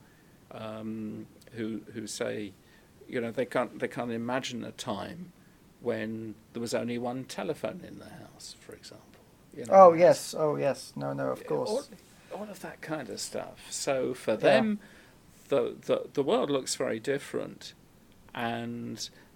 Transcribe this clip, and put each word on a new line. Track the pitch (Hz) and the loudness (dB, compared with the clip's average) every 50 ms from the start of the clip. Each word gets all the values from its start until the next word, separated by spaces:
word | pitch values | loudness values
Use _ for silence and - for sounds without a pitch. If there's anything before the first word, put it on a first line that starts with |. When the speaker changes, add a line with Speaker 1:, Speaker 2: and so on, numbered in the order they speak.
| - - - - - - - - - - | -20 -20 -20 -20 -20 -20 -20 -20 -20 -18
Speaker 1:
um, | - 117 110 110 107 110 110 110 110 110 107 107 110 110 107 - - - - - - | -14 -12 -12 -10 -10 -10 -8 -8 -8 -8 -8 -8 -10 -10 -14 -16 -20 -20 -20 -18 -10
who, | 113 113 110 113 104 - - 110 | -8 -6 -6 -6 -8 -10 -12 -12
who | 113 110 | -12 -10
say, | 104 - - 117 117 113 113 107 98 95 - - - - - - - - - - - | -10 -6 -6 -4 -4 -4 -6 -8 -10 -12 -16 -20 -20 -20 -20 -20 -20 -20 -20 -16 -6
you | 127 127 | -4 -4
know, | 117 117 | -4 -4
they | 107 - 123 | -2 -2 -4
can't, | - - 135 120 107 - 127 | 0 0 -2 -2 -2 -4 -6
they | 135 - | -6 -6
can't | - 135 120 120 113 | -4 -6 -4 -4 -4
imagine | 117 117 120 127 131 127 - 127 113 110 | -4 -4 -2 -4 -4 -4 -4 -8 -8 -8
a | 117 113 | -10 -10
time | - - 127 107 95 101 104 95 82 - - - - - - - - - - - - | -10 -6 -6 -6 -6 -6 -8 -10 -12 -16 -16 -18 -20 -20 -20 -20 -20 -20 -20 -20 -8
when | - 120 117 110 110 110 113 110 113 110 104 - - - - | -4 -4 -4 -2 -4 -6 -6 -8 -8 -10 -12 -14 -18 -14 -10
there | 117 | -8
was | 117 113 123 | -6 -2 -2
only | 113 110 120 120 120 | -2 -2 -2 -4 -4
one | 123 120 123 131 127 | -4 -4 -6 -6 -8
telephone | - - - 202 175 147 - - 110 - 180 160 | -10 -10 -8 -6 -6 -6 -4 -6 -8 -8 -8 -12
in | - 101 - | -14 -16 -16
the | - | -18
house, | - - - 107 - - - - - - - | -18 -18 -18 -20 -20 -20 -20 -20 -20 -20 -20
for | - - - | -20 -20 -20
example. | - - - - - - - - - - - - - - - - | -18 -20 -20 -20 -20 -20 -20 -20 -20 -20 -20 -20 -20 -20 -20 -16
You | 147 123 | -14 -2
know, | 120 - | 8 12
Speaker 2:
Oh, | 196 190 175 | 12 12 12
Speaker 1:
that's | 165 165 | 12 12
Speaker 2:
yes. | 175 165 139 - - - - - | 10 8 8 8 2 -4 -4 0
Oh, | 156 151 143 | 0 0 0
yes. | 143 143 139 131 - - - - | 2 0 0 -2 -2 -8 -12 -10
No, | 139 139 139 139 | -8 -6 -6 -4
no, | 139 135 131 | -4 -2 -4
of | 131 127 | -4 -4
Speaker 1:
Yeah, | - | -4
Speaker 2:
course. | - 156 143 127 214 214 269 285 - - - - - - - - - 165 | -4 -2 -2 0 0 -2 -2 -4 -6 -14 -20 -20 -20 -20 -20 -18 -14 -12
Speaker 1:
all, | 180 | -12
all | 208 214 | -12 -12
of | 190 - | -12 -14
that | - 165 - - | -14 -14 -14 -14
kind | - 147 156 156 131 104 | -10 -8 -8 -8 -8 -10
of | 104 101 | -10 -10
stuff. | - - - 107 90 87 - - - - | -10 -8 -8 -8 -8 -8 -12 -18 -16 -12
So | - - - 143 135 131 127 127 127 | -10 -6 -2 0 0 0 0 -2 -4
for | - - - 110 | -4 -2 -2 -2
Speaker 2:
Yeah. | |
Speaker 1:
them, | 107 - 151 190 226 226 220 208 208 - - - - - - - - - - - - - - | 4 6 6 6 6 6 4 0 -4 -6 -14 -20 -20 -20 -20 -20 -20 -20 -20 -20 -20 -4 0
the, | 139 135 117 117 113 - | 2 2 2 0 -4 -8
the, | - - 131 - - - - | -2 0 0 0 0 -4 -2
the | - 135 | -2 0
world | 143 208 254 - 147 | 2 2 2 2 0
looks | 143 135 127 - - | 0 -2 -2 -2 -4
very | - 139 127 113 113 | -4 -2 -2 -2 -4
different, | 117 139 139 139 - - - 117 - - - - - - - - - - - - - - - - - - - | -2 -2 -2 -2 -4 -6 -6 -6 -6 -6 -10 -14 -18 -18 -20 -20 -20 -20 -20 -20 -20 -20 -20 -20 -20 -12 -8
and | 127 120 117 117 117 117 117 120 120 117 117 117 - - - - - - - - | -4 -4 -4 -4 -4 -6 -8 -8 -8 -8 -10 -10 -10 -10 -12 -14 -18 -20 -20 -20